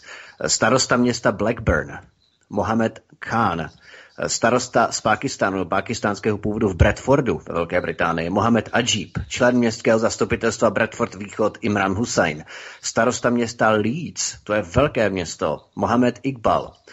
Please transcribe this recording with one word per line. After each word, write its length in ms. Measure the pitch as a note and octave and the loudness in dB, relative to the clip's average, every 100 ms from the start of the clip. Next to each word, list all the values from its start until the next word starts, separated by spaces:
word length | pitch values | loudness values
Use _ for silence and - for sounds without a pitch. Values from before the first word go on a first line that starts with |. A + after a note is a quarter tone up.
| - - - - D2+ | -18 -20 -20 -8 -4
starosta 500 | - A2+ B2+ - C3 | 0 2 2 2 2
města 340 | B2 A#2 B2 | 2 2 0
Blackburn, 600 | F#2+ G#2 A#2+ A2+ E2 C#2 - - _ _ _ - | 0 -2 -2 0 0 -2 -10 -18 _ _ _ -10
Mohamed 500 | G#2 G2 A2+ A2+ - _ - | -4 -2 0 0 -4 _ -18
Khan, 500 | - A2+ G#2+ E2+ D2 - - - - - D#2+ | 2 4 4 0 -6 -12 -20 -20 -20 -8 -4
starosta 640 | - A#2 B2 B2 C3 A2+ | 0 2 2 2 2 2
z 100 | - | 2
Pákistánu, 640 | A2+ G#2+ C3+ - G#2+ F#2+ F2+ | 0 0 0 -2 -2 0 -2
pákistánského 720 | F#2+ G2 A#2 G#2+ G2 A2+ G#2 | -2 -2 -2 -2 -2 -2 -2
původu 320 | G#2+ G#2+ A2 | -2 0 0
v 60 | F2 | 4
Bradfordu 680 | G#2 G2+ - C#3 A#2+ D#2+ - | 4 4 2 2 2 -2 -4
ve 60 | |
Velké 280 | E2 E2+ F2+ | -4 -2 -2
Británii, 480 | E2+ E2 F2 E2 E2+ | -2 -2 -2 0 -2
Mohamed 400 | G2+ A2 A#2 - | 0 2 2 0
Ajib, 440 | A2 B2 G#3+ - - - | -2 0 -2 -4 -8 -6
člen 300 | - B2 B2 | 0 2 4
městského 420 | A#2 A2 - A2+ | 2 0 2 2
zastupitelstva 680 | A2 - A2 A#2 A2+ - A#2 | 2 -2 -2 0 -2 2 2
Bradford 460 | G2 A2+ - A#2 F#2 | 2 -2 -2 -6 -6
Východ 420 | G#2 - G#2+ - | -12 -2 -2 -2
Imran 320 | A2+ G#2 F#2+ | -2 0 0
Hussain, 520 | F#2+ A#2+ - F2 D2+ - - - - | 0 -2 0 0 0 -12 -16 -18 -12
starosta 480 | - - A2+ A#2 B2+ | -6 0 0 2 0
města 400 | A#2+ A#2 - A2+ | 0 -2 0 2
Leeds, 680 | G#2+ G#2+ D3+ C#3 - - - | 2 0 -4 -8 -8 -8 -8
to 100 | - | -4
je 80 | G#2 | -4
velké 480 | F2 - D3 C#3 G#2+ | 0 0 0 2 0
město, 560 | F#2+ E2+ - F2 C#2+ _ - | 0 -6 -4 -4 -4 _ -4
Mohamed 440 | G2 A#2 B2 A#2+ | 0 2 2 0
Iqbal, 500 | C#3 C3 G#2+ D#2+ A#1+ - - | -6 -2 0 0 -2 -16 -20